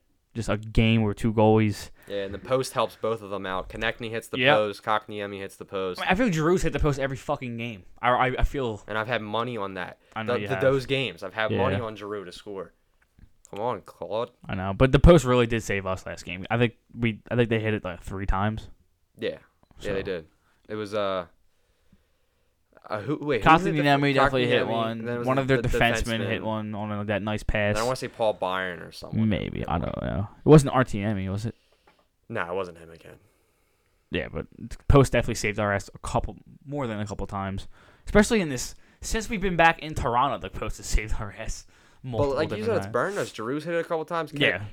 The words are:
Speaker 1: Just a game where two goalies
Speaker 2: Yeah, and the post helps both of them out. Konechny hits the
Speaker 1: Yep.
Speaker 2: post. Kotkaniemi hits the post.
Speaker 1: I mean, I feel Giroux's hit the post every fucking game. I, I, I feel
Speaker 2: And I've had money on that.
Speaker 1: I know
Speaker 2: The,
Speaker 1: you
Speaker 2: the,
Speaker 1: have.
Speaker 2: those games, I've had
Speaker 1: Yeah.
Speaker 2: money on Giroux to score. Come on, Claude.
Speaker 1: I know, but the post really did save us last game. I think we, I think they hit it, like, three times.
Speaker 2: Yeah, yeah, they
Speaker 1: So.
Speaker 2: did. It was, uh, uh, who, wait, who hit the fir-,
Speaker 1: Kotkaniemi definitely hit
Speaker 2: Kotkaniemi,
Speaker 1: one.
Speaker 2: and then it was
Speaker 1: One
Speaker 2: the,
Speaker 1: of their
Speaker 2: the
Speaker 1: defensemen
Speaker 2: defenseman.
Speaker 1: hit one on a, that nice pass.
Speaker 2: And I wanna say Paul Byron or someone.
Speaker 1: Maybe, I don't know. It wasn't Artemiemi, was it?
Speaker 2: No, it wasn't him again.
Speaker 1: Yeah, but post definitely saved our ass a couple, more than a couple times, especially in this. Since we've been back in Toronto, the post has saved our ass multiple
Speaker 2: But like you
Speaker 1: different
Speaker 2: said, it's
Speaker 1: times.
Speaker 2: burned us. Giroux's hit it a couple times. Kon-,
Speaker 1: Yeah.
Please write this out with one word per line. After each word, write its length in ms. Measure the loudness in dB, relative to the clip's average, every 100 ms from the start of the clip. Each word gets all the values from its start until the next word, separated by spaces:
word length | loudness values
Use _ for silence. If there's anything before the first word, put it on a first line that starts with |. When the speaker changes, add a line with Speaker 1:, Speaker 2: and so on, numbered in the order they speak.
| _ _ _
Speaker 1:
Just 160 | -8 -2
a 80 | -4
game 440 | 0 2 4 4
where 140 | 2 0
two 180 | 0
goalies 560 | 4 6 6 4 0 -10 -18 -10
Speaker 2:
Yeah, 100 | -8 -6
and 60 |
the 60 | -8
post 360 | -2 -2 0
helps 220 | -2 -2 -2
both 280 | -4 -4
of 80 | -6
them 160 | -8 -4
out. 220 | -6 -6
Konechny 420 | -4 -4 -4 -8
hits 160 | -8 -8
the 100 | 0
Speaker 1:
Yep. 180 | 2 4
Speaker 2:
post. 280 | 2 -4
Kotkaniemi 560 | -2 -2 -2 -8 -8 -8
hits 160 | -12 -14
the 100 | -10
post. 340 | -6 -4 -4
Speaker 1:
I 40 |
mean, 80 | -2
I 40 | 0
feel 140 | 2
Giroux's 320 | 0 2 2
hit 120 | 0
the 60 | 0
post 200 | 0 0
every 180 | -4 -6
fucking 400 | -6 -6 -6 -8
game. 240 | -10 -12 -18 -2
I, 100 | 2
I, 140 | 4 2 2
I 40 |
feel 400 | 0 0 -4 -6 -6
Speaker 2:
And 120 | -4
I've 80 | -2
had 160 | -4
money 340 | -2 -4 -4 -6
on 160 | -8 -8
that. 220 | -10 -14 _ -8
Speaker 1:
I 60 |
know 120 | -4 -2
Speaker 2:
The, 60 |
Speaker 1:
you 60 | -2
Speaker 2:
the, 60 |
Speaker 1:
have. 80 | 2
Speaker 2:
those 240 | 2 2 0
games, 380 | -2 -2 -6
I've 100 | -10
had 160 | -2 0
Speaker 1:
Yeah. 80 | 2
Speaker 2:
money 200 | 2 0
on 160 | -4 -8
Giroux 280 | -8 -8
to 80 | -10
score. 400 | -14 -12 -12 -12 _ _ _ _ _ -20 _ -14
Come 120 | -6
on, 200 | -4 -6
Claude. 480 | -10 -14 -6 -4 -6 _ -8
Speaker 1:
I 60 |
know, 220 | -4 -2 4
but 140 | 6
the 80 | 10
post 260 | 10 10 8
really 220 | 4 4
did 160 | 0
save 240 | -2 -4 -2
us 180 | -6 -8
last 180 | -12
game. 220 | -10 -10 -2
I 80 | 2
think 140 | 2 0 _ -2
we, 240 | -2 -2 -2
I 40 | 2
think 140 | 2
they 100 | 2
hit 140 | 0
it, 100 | -2
like, 200 | -4 -10
three 240 | -10 -8 -2
times. 400 | 0 0 -2 -12 -20 _ _ _ -8
Speaker 2:
Yeah, 220 | -8 -8 _ _ _ -12
yeah, 140 | -6
they 60 | -6
Speaker 1:
So. 20 |
Speaker 2:
did. 220 | -4 -8 -10 _ _ _ -12
It 60 | -10
was, 180 | -6
uh, 320 | -4 -2 -4 -6 _ _ _ _ _ _ _ _ _ _ _ _ _ _ _ -10
uh, 120 | -8
who, 160 | -4 -4
wait, 220 | -2 2
who 60 | 6
hit 80 | 6
the 80 | 6
fir-, 100 | 2
Speaker 1:
Kotkaniemi 300 | 4 4 4
definitely 340 | 4 2 2 2
hit 160 | 2
Speaker 2:
Kotkaniemi, 60 | 2
Speaker 1:
one. 220 | -2 -2 -4
Speaker 2:
and 80 | -6
then 80 | -4
it 40 |
was 80 | 0
Speaker 1:
One 80 | 0
Speaker 2:
the, 40 |
Speaker 1:
of 60 | 2
their 140 | 2
Speaker 2:
the 60 | 2
Speaker 1:
defensemen 520 | 2 4 2 0 -2
Speaker 2:
defenseman. 80 | -2
Speaker 1:
hit 140 | -2
one 320 | -2 -4 -6 -6
on 160 | -4
a, 140 | -4 -2
that 160 | -2
nice 220 | 0 -2
pass. 280 | 0 2 2 2
Speaker 2:
And 40 |
I 40 |
wanna 120 | 0 -2
say 100 | -6
Paul 260 | -2 0
Byron 460 | 0 -2 -2 -4 -8
or 100 | -12
someone. 360 | -14 -6 0 2
Speaker 1:
Maybe, 380 | 0 -2 -6 -2
I 100 | -2
don't 240 | -2 -4
know. 260 | -4 -4 -6 0 10
It 40 |
wasn't 240 | 10 10
Artemiemi, 560 | 0 0 0 -2 -4 -4
was 140 | -6 -6
it? 100 | -12 _ _ _ _ _ _ -10
Speaker 2:
No, 120 | -6 -4
it 40 | -4
wasn't 220 | -6 -12
him 120 | -20
again. 240 | -20 -20 -20 _ _ _ _ _ _ _ _ -8
Speaker 1:
Yeah, 160 | -6 -6
but 140 | -10 -12 -14 -16 -6 6
post 240 | 8 8
definitely 220 | 2 0 -2
saved 240 | -4 0
our 140 | 0
ass 160 | 0 -4
a 40 | -12
couple, 380 | -4 -4 -4 -12 -20 -20 -10
more 220 | -6 -6
than 120 | -6
a 60 | -6
couple 200 | -8 -6
times, 400 | -4 -4 -6 -10 -18 -20 _ 2
especially 340 | 4 4 2
in 80 | -2
this. 240 | -6 -10 -14 -20 -14
Since 280 | -6 -6 -4
we've 120 | -4
been 160 | -2 4
back 220 | 4 4
in 140 | -4
Toronto, 440 | -4 0 2 2 0
the 120 | -8
post 280 | -8 -8 -8
has 80 | 0
saved 300 | 0 0 -4
our 140 | -6 -10
ass 280 | -10 -10 -12 _ _ _
multiple 280 | -8 -2 0
Speaker 2:
But 40 | 0
like 120 | -2
you 60 | -4
Speaker 1:
different 80 | -2
Speaker 2:
said, 120 | -2
it's 80 | -2
Speaker 1:
times. 80 |
Speaker 2:
burned 240 | -2 -2 -4
us. 140 | -6
Giroux's 340 | -6 -6 -6 -4
hit 100 | -6
it 40 |
a 40 |
couple 220 | -4 -6 -4
times. 260 | -6 -6
Kon-, 80 | 0
Speaker 1:
Yeah. 220 | 0 0 -8